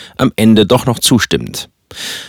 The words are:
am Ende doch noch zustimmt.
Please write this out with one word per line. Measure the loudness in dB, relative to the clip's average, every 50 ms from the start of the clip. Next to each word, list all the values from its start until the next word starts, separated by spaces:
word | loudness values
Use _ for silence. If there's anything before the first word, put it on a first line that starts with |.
| -10 -14 -6
am | -4 -4 -2 0
Ende | 2 4 4 4 4 4
doch | 4 2 0 0
noch | -2 -4 -2
zustimmt. | 0 0 0 0 0 -2 -4 -4 -6 -8 -12 -14 -14 -16 _ _ _ -20 -16 -14 -12 -12 -12 -14 -16